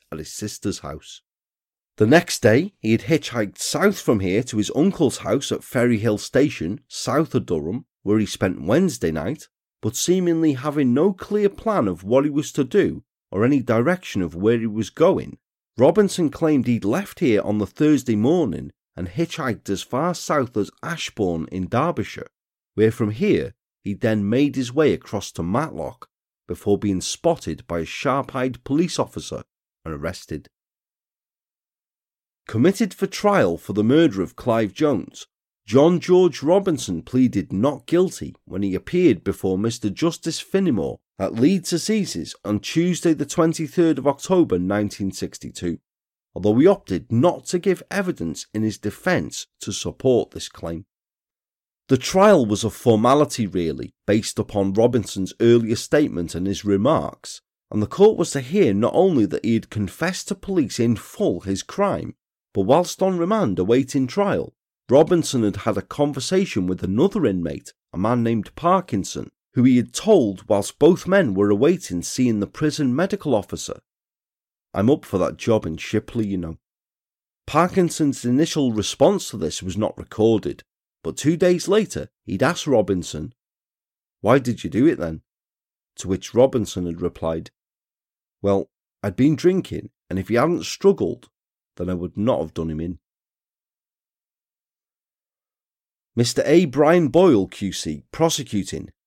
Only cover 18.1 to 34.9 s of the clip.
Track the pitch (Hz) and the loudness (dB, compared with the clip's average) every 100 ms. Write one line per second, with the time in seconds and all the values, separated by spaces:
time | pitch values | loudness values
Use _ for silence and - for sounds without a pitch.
18.1 | 107 117 180 131 69 67 - _ - 87 | 0 2 2 0 -4 -10 -16 _ -10 -8
19.1 | 95 170 - 131 104 - 95 - 123 170 | -4 -6 -4 -6 -6 -4 -6 -4 -4 -2
20.1 | 170 - 156 123 107 98 - 78 165 - | -4 -2 -2 -2 -2 -4 -6 -12 -10 -8
21.1 | - 95 82 78 92 90 117 160 156 - | -4 -2 -2 -4 -6 -4 -2 -2 -4 -8
22.1 | - - _ _ _ _ - 110 - 107 | -10 -18 _ _ _ _ 0 2 2 -2
23.1 | 107 208 107 65 - _ _ - 98 117 | 0 0 0 -2 -10 _ _ -10 -4 0
24.1 | 107 101 120 147 135 123 131 147 82 - | 0 0 2 0 0 -4 0 2 0 -4
25.1 | 104 - - 85 113 160 - 67 - - | -10 -8 -8 -4 -2 -4 -8 -10 -12 -20
26.1 | _ _ _ - 110 - 101 104 92 - | _ _ _ -14 -6 0 0 0 -2 -4
27.1 | - - 165 - 78 - 85 80 - 143 | -4 -2 -2 -4 -10 -6 -6 -6 -6 -4
28.1 | 135 131 131 131 127 - 143 175 - 127 | -2 -4 -4 -4 -6 -4 -2 0 -2 -6
29.1 | - - 71 - _ _ _ 82 76 80 | -8 -10 -12 -14 _ _ _ -12 -8 -8
30.1 | 90 - 78 - _ _ _ _ _ _ | -10 -10 -12 -14 _ _ _ _ _ _
31.1 | _ _ _ _ _ _ _ _ _ _ | _ _ _ _ _ _ _ _ _ _
32.1 | _ _ _ - 113 160 196 208 - 190 | _ _ _ -6 2 2 2 -2 -2 -6
33.1 | - 208 196 101 85 - 98 107 147 165 | -2 2 4 2 0 -4 -2 2 4 4
34.1 | 95 85 - 127 113 107 - 151 | 2 -6 -6 -2 0 -2 -2 -2